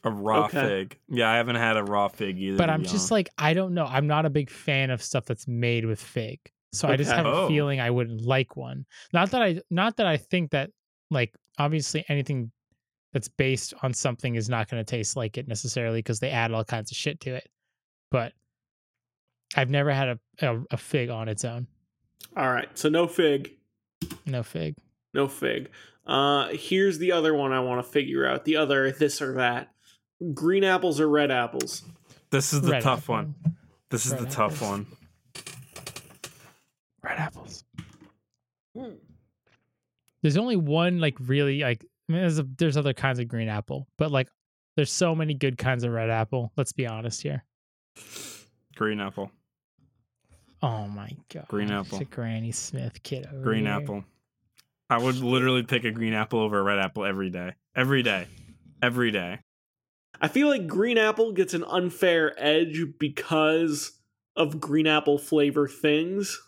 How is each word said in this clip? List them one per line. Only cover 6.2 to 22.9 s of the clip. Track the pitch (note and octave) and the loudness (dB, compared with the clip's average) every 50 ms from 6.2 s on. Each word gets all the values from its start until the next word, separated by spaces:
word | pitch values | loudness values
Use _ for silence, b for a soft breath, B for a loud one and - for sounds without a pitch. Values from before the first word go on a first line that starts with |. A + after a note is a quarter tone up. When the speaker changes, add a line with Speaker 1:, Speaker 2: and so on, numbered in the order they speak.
| A2+ G#2+ - - _ - _ _ _ _ - | -6 -6 -10 -14 _ -20 _ _ _ _ -6
Speaker 3:
So | - - D3+ | -2 0 2
I | - | 2
just | C3+ D3 - | 2 2 2
Speaker 2:
Okay. | A#2+ | 2
Speaker 3:
have | F3 E3 | 2 2
a | - C3+ | 2 2
Speaker 1:
Oh. | |
Speaker 3:
feeling | E3+ F#3+ E3+ D#3 D3 D3 C#3+ C#3 C3 | 2 2 2 2 2 2 2 0 0
I | A#2+ A#2+ | 0 0
wouldn't | A#2+ B2 A#2+ A#2 A#2 A2 | 2 0 0 -2 -4 -4
like | A#2 A#2+ C3 C3 C3 - - | 0 2 2 2 2 0 -4
one. | C#3 C3 B2 C3 C3+ C3+ B B B B B - | -14 -12 -10 -10 -12 -12 B B B B B 2
Not | E3+ F3+ F#3+ | 2 2 2
that | B3+ B3+ | 2 2
I, | A#3 G3 E3+ F3 - _ | 2 2 2 -2 -4 _
not | E3+ F3 G3 A3+ A3 | -2 0 0 0 0
that | - A3 | 0 2
I | F3+ D#3 | 2 2
think | C#3+ - _ - F3+ E3+ C#3+ | 0 -2 _ -2 -2 0 0
that, | - C#3 C#3 F3 _ _ _ _ _ _ _ _ | -2 -2 -2 -4 _ _ _ _ _ _ _ _
like, | D#3 C3+ A#2+ G#2+ _ _ _ _ _ | 0 0 0 0 _ _ _ _ _
obviously | - D3 D3 D#3 D#3 C#3 - - D#3 - - | 0 0 2 2 0 -2 -2 -4 -4 -2 0
anything | D3 C#3+ C3 - C#3+ C3 A#2 A#2 _ _ _ _ _ _ _ _ _ _ _ _ _ | -2 -2 0 -2 -4 -4 -4 -6 _ _ _ _ _ _ _ _ _ _ _ _ _
that's | C3+ - - | -6 -6 -6
based | _ - C3+ C3 C3 B2 - - - - - | _ 0 2 2 2 -2 -4 -10 -10 -6 -4
on | C3 B2 | -4 -4
something | - - C#3 A#2+ - - B2+ A#2+ | -2 -2 -2 -2 -2 -4 -2 -2
is | A#2 G#2+ A2 | -2 -2 0
not | B2 A2+ G#2+ - | -2 -2 -2 -2
gonna | - A#2 A2 | -4 -6 -4
taste | - B2 A#2+ G#2+ - - | -4 -4 -4 -4 -4 -4
like | C3+ A#2 G#2+ - | -4 -4 -4 -6
it | B2+ C3+ | -8 -8
necessarily | C3+ A2+ G#2 - A#2+ - - A#2 A2+ A2+ A2+ A2 | -8 -8 -8 -6 -6 -4 -2 -2 0 -2 -2 -2
'cause | - A#2 G#2+ | -2 -2 -2
they | - C3+ | -2 -2
add | C#3 A#2 A2+ A2+ | 0 0 0 0
all | A2+ A2+ A2 | 0 -2 -2
kinds | - - A2+ G#2+ - | -4 -4 -6 -6 -8
of | - | -10
shit | - - D3+ D3+ E3 | -6 -6 -6 -6 -6
to | - C3 B2+ | -10 -10 -10
it. | B2+ - _ _ _ _ _ _ _ _ _ _ _ _ _ | -10 -12 _ _ _ _ _ _ _ _ _ _ _ _ _
But | - B2+ A2+ A#2+ _ _ _ _ _ _ _ _ _ _ _ _ _ _ _ _ _ _ _ _ _ _ _ _ - | 0 0 0 -2 _ _ _ _ _ _ _ _ _ _ _ _ _ _ _ _ _ _ _ _ _ _ _ _ 0
I've | - C3+ B2 | 0 0 2
never | C#3 C#3+ C#3 D3 | 2 2 2 2
had | C#3 C3+ C3+ B2+ | 2 0 0 -2
a, | A#2+ A#2 _ _ _ - | -2 -6 _ _ _ -2
a, | D#3+ C3 A#2 A2+ C3+ - | -2 0 0 -2 -4 -6
a | - | -8
fig | B2+ - - - D3 B2 A#2+ | -8 -6 -2 -2 0 0 0
on | B2 A2+ A2+ | -4 -6 -4
its | A2 G#2+ G2+ - | -4 -4 -4 -6
own. | A#2+ A#2 A#2+ B2 - _ _ _ _ _ _ _ _ _ _ - - - | -6 -6 -8 -10 -10 _ _ _ _ _ _ _ _ _ _ -20 -10 -4
Speaker 2:
All | - - C3 | -2 0 0
right. | B2+ B2 - - - | 0 0 -2 -6 -10
So | - - | -2 0
no | D3+ | 2